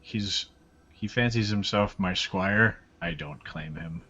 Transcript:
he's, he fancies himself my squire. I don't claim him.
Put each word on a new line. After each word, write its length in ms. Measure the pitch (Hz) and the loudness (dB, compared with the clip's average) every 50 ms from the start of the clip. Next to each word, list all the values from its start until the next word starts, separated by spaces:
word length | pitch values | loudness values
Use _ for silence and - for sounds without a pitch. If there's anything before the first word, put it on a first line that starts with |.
he's, 440 | _ - - 110 101 98 98 - - - - _ _ _ _ - _ _ | _ -6 -4 -4 -4 -2 -4 -4 -6 -8 -14 _ _ _ _ -20 _ _
he 160 | - - - 104 | -14 -8 -8 -4
fancies 400 | - - 120 120 113 117 110 104 | 0 2 2 4 4 2 2 2
himself 500 | 107 104 98 - - 104 104 104 - - | 2 0 0 0 2 2 2 2 2 -2
my 140 | 98 90 92 | -2 0 0
squire. 640 | - - - - 98 92 98 101 107 113 110 107 - - _ _ _ | 0 -2 -2 -2 0 0 2 4 6 6 4 4 0 -12 _ _ _
I 140 | - 85 85 | -6 -6 -4
don't 300 | 73 78 73 73 - - | -6 -8 -10 -10 -12 -14
claim 320 | - - 80 78 78 78 | -12 -10 -10 -10 -10 -10
him. 260 | 78 80 82 80 85 - | -10 -8 -8 -10 -10 -12